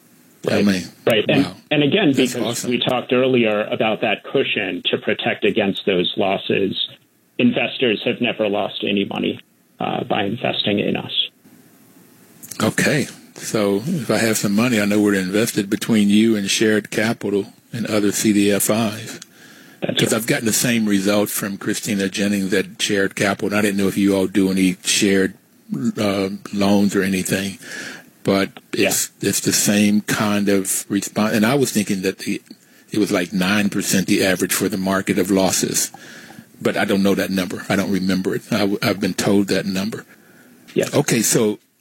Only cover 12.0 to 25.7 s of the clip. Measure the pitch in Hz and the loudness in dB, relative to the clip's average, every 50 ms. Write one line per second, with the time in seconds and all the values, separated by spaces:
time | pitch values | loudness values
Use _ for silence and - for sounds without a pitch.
12 | - - _ - - - - - - - - - - 110 - - - - 131 147 | -20 -20 _ -20 -20 -20 -20 -20 -18 -16 -6 -2 -2 0 0 0 0 0 2 0
13 | 107 - - - - - _ - - - - 113 104 101 98 98 110 156 196 156 | 0 -4 -8 -16 -20 -20 _ -14 -12 -4 -2 0 0 2 0 0 -2 -2 -4 -4
14 | 113 - 113 104 113 113 110 - - 107 101 104 117 127 120 107 104 101 104 107 | -2 0 0 2 2 2 0 0 0 0 2 2 2 2 2 2 2 2 4 4
15 | 104 104 101 98 95 92 95 104 117 113 - - 101 98 107 101 - - 117 107 | 4 4 2 2 0 0 0 0 0 0 0 -2 -2 -2 -2 -4 0 0 2 4
16 | 104 101 101 107 110 113 113 104 101 95 - - 117 110 107 107 104 - - 117 | 4 6 6 6 6 4 4 2 0 -2 0 2 2 2 2 2 0 -2 -4 -2
17 | 107 110 117 - - 104 101 98 101 - - _ _ _ - 120 107 - 107 107 | -2 -2 -2 -4 -4 -2 -2 -2 -2 -4 -10 _ _ _ -10 -8 -6 -2 0 0
18 | 104 101 92 - - 113 101 101 101 101 101 98 - - 107 110 117 107 107 110 | 0 0 0 0 2 2 4 4 4 4 2 2 0 0 0 0 0 -2 -4 -8
19 | 113 - - - - - - - - - - - - - - - - - - - | -12 -14 -16 -16 -18 -20 -20 -20 -20 -20 -20 -20 -20 -20 -12 -8 -6 -4 -2 0
20 | 127 110 120 113 113 - 147 143 120 110 98 - - 131 117 117 110 104 101 98 | 0 0 0 -2 0 0 -2 0 0 0 0 0 0 0 0 2 2 2 2 2
21 | 95 101 104 104 104 104 - - - 101 101 90 - - 104 - - - 107 98 | 2 2 2 2 0 0 -2 -6 -6 -8 -8 -6 -6 -4 -4 -4 -4 -4 -2 -2
22 | 98 98 - - 98 101 101 101 95 92 107 95 90 90 110 - - - 107 101 | -2 -2 -2 -2 -2 0 0 0 0 0 0 0 -2 -2 -4 -4 -2 0 0 0
23 | 98 95 - - 113 98 98 - - 95 101 104 104 104 98 98 101 95 90 101 | 0 0 0 0 0 0 0 0 -2 -2 0 0 0 0 0 2 0 0 2 2
24 | 98 98 98 98 95 92 95 107 95 95 95 95 95 92 90 - - - - - | 2 4 4 2 2 2 2 2 2 4 4 4 2 2 0 0 -4 -2 0 2
25 | 110 101 98 98 95 92 - - _ _ _ _ _ - | 2 4 4 4 2 0 -2 -8 _ _ _ _ _ -10